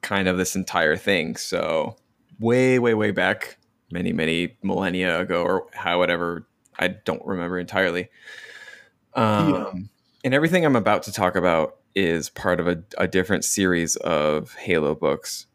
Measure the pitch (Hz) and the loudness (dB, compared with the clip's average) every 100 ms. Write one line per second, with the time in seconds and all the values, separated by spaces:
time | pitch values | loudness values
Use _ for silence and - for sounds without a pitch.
0 | - 101 92 92 90 95 92 90 80 80 | -2 0 0 0 -2 -4 -4 0 2 2
1 | - 95 78 - - 87 80 80 78 - | 0 0 -2 -8 -6 -4 -2 -2 -4 -8
2 | _ _ _ - 113 123 131 127 120 110 | _ _ _ -6 0 4 4 4 4 2
3 | 104 90 92 107 - - _ _ _ 85 | 0 2 0 0 -6 -16 _ _ _ -6
4 | 90 - 80 82 87 - 95 90 95 90 | -4 -2 0 0 -4 -6 -4 -2 -2 0
5 | 92 82 92 87 87 92 - - 85 87 | 0 0 0 -2 0 -2 -4 -8 -2 2
6 | 90 85 85 85 - _ _ - 90 95 | 2 2 -2 -6 -10 _ _ -4 -4 -4
7 | - 80 - 95 87 90 87 95 95 87 | -6 -6 -6 -6 -4 -6 -4 0 0 0
8 | 87 _ - - - - - - - _ | -6 _ -20 -20 -20 -20 -20 -20 -20 _
9 | _ - 110 107 101 92 - 92 104 _ | _ 0 2 4 2 2 -2 -10 -14 _
10 | _ _ 127 135 160 180 160 127 107 104 | _ _ 0 2 4 4 4 4 4 0
11 | 90 101 92 92 87 82 76 - _ - | 0 0 0 2 2 4 2 -4 _ 0
12 | 90 82 73 - 98 87 85 87 87 - | 2 2 -2 -4 0 0 0 -2 -4 -4
13 | 92 92 90 95 - - 95 87 82 - | -2 0 0 -2 -2 0 2 2 0 -2
14 | - 80 76 78 - - - 87 73 76 | 0 0 2 0 -4 -14 0 0 2 0
15 | 78 69 - - - | 0 -2 -4 -14 -14